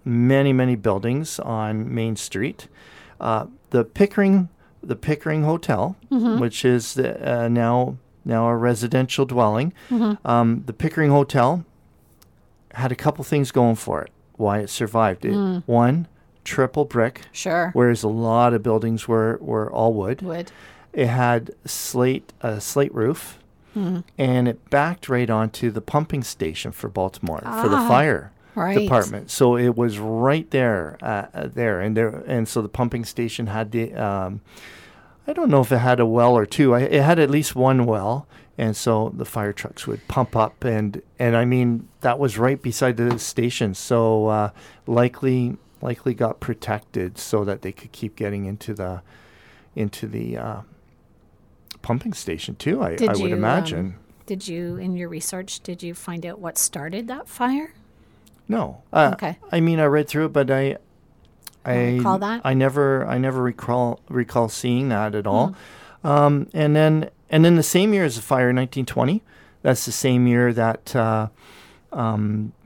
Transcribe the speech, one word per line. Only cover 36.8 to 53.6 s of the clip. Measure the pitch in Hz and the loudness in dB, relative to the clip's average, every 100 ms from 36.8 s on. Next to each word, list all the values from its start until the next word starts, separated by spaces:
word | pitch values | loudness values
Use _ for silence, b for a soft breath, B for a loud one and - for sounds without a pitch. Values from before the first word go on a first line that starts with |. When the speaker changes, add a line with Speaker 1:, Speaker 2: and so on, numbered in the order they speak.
Speaker 1:
it | 135 147 | 4 4
had | 143 170 | 4 4
at | 143 | 4
least | 147 147 127 | 2 0 2
one | 131 131 120 | 2 4 2
well, | 107 98 131 - b b - | 0 -2 -4 -6 b b -4
and | 113 104 | -4 -2
so | - 110 110 - | 0 0 0 -6
the | |
fire | 113 113 104 | -8 -4 -4
trucks | 101 - - - | -6 -10 -12 -10
would | 107 - | -10 -6
pump | - 123 113 | -2 0 2
up, | 110 - | 0 0
and, | 127 110 104 101 - - | -2 -2 -2 -6 -14 -2
and | 123 117 | 0 2
I | |
mean, | 123 127 120 117 - _ | 2 2 2 0 -4 _
that | 131 123 | -2 0
was | 139 104 | 0 2
right | 123 135 | 0 0
beside | 123 110 131 117 | -4 -2 0 0
the | 120 117 | 0 0
station, | - - 120 - 110 | -4 -2 -2 -2 -4
so, | 95 - 117 113 110 107 | -4 -2 2 4 2 2
uh, | 107 104 - b b - | 0 -2 -6 b b -2
likely, | 117 123 - 135 127 120 - _ - | 2 2 0 0 0 0 -4 _ -10
likely | 127 120 135 | -8 -4 -4
got | 113 113 - | -2 -2 -4
protected | - 113 - 107 - - 92 - | -8 -8 -4 -6 -6 -6 -6 -8
so | - 107 | -4 -2
that | 101 98 | -2 -4
they | 95 | -8
could | - - | -14 -18
keep | - 110 | -12 -12
getting | - 101 101 | -6 -6 -4
into | 95 104 - | -6 -8 -10
the, | 104 92 92 - b b b b b b | -8 -8 -8 -12 b b b b b b
into | - 104 - 110 | -6 -6 -6 -10
the, | 110 117 117 | -8 -8 -8
uh, | 113 107 110 - _ _ _ _ _ _ _ _ _ - | -8 -12 -16 -20 _ _ _ _ _ _ _ _ _ -18
pumping | - 120 233 | -6 -6 -6
station | - - 82 - - | -10 -8 -8 -10 -8
too, | 143 240 | -4 -2
I, | 202 85 | -4 -2
Speaker 2:
Did | 226 | 0
Speaker 1:
I | |
would | 110 | 0
Speaker 2:
you, | 185 | -2
um, | |
Speaker 1:
imagine. | 90 110 160 | 0 0 0